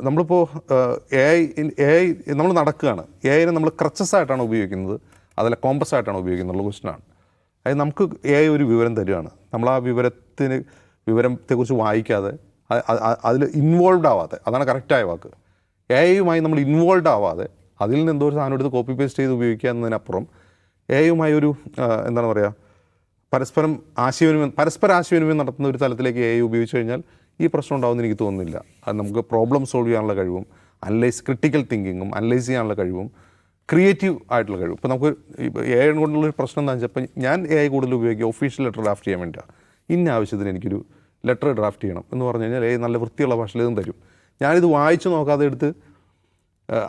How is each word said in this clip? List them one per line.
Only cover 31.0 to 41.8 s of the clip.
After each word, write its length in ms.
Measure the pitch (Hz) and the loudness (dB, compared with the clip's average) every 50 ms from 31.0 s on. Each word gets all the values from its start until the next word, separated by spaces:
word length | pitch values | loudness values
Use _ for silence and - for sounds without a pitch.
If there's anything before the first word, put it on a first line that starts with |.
| 120 123 - - - | 0 0 -2 -2 -6
ക്രിട്ടിക്കൽ 360 | - 131 - - 151 131 151 123 - | -6 -4 -2 -2 0 0 0 -2 -2
തിങ്കിങ്ങും, 420 | 120 104 98 95 90 90 92 101 - | -4 -4 -4 -4 -6 -6 -8 -6 -6
അനലൈസ് 320 | 101 110 117 123 123 120 | -4 -2 0 0 0 0
ചെയ്യാനുള്ള 280 | 123 131 123 113 107 101 | -2 -2 -2 -2 -4 -4
കഴിവും, 320 | 104 95 90 92 92 104 - - _ _ _ _ _ _ _ _ _ _ - | -4 -4 -4 -4 -6 -8 -10 -14 _ _ _ _ _ _ _ _ _ _ 0
ക്രിയേറ്റീവ് 480 | 151 170 185 196 190 - 196 190 151 - - - | 2 4 4 4 4 2 0 -2 -2 -4 -6 -2
ആയിട്ടുള്ള 260 | 123 120 107 104 98 90 | -2 -2 -2 -2 -4 -4
കഴിവും. 160 | 92 85 95 | -4 -6 -6
ഇപ്പം 160 | - - 127 | -4 -4 -4
നമുക്ക് 200 | 131 123 139 151 139 - - - - - | -2 0 0 -2 -2 -4 -10 -18 -10 -8
ഈ 40 | 127 120 - - 117 127 | -6 -6 -4 -4 -2 0
എ 60 | 120 120 | 2 4
ഐ 40 | 139 151 | 4 4
കൊണ്ടുള്ളൊരു 420 | 151 156 156 151 151 151 156 156 151 - | 2 2 0 0 0 0 -2 -2 -2 -4
പ്രശ്നം 220 | 139 - - 147 | -6 -4 -4 -4
എന്താണെന്ന് 240 | 143 139 131 120 120 | -2 -2 -2 -4 -4
വെച്ചാൽ, 160 | 123 - 131 | -6 -6 -6
ഇപ്പം 200 | 131 - - 135 | -8 -8 -6 -4
ഞാൻ 240 | 127 131 156 185 175 | -2 0 0 0 0
എ 120 | 147 160 151 147 | 0 2 2 2
ഐ 40 | 143 | 2
കൂടുതൽ 260 | 135 135 131 127 127 | 0 0 0 0 0
ഉപയോഗിക്കുക 320 | 120 117 117 113 107 113 | 0 0 0 0 0 -2
ഒഫീഷ്യൽ 380 | 113 117 - 143 131 - - 135 | -4 -2 -2 -4 -4 -4 -4 -4
ലെറ്റർ 180 | 120 95 113 | -4 -4 -2
ഡ്രാഫ്റ്റ് 240 | 110 104 101 - - | -2 -2 -2 -2 -4
ചെയ്യാൻ 140 | 98 95 90 | -4 -4 -4
വേണ്ടിയാണ്. 300 | 90 85 76 - - - - _ _ _ _ _ _ - | -4 -8 -10 -12 -16 -20 -20 _ _ _ _ _ _ -2
ഇന്ന 200 | 170 175 175 160 | 0 0 2 2
ആവശ്യത്തിന് 400 | 120 110 104 - 113 98 101 98 | 2 0 -2 -2 -4 -4 -4 -4
എനിക്കൊരു 320 | 92 90 - 98 101 104 - _ _ _ _ _ _ _ - | -4 -4 -6 -6 -6 -6 -8 _ _ _ _ _ _ _ -4
ലെറ്റർ 240 | 120 123 - 143 147 | -2 -2 0 0 -2
ഡ്രാഫ്റ്റ് 320 | 127 107 104 104 98 - | 0 0 -2 -2 -2 -4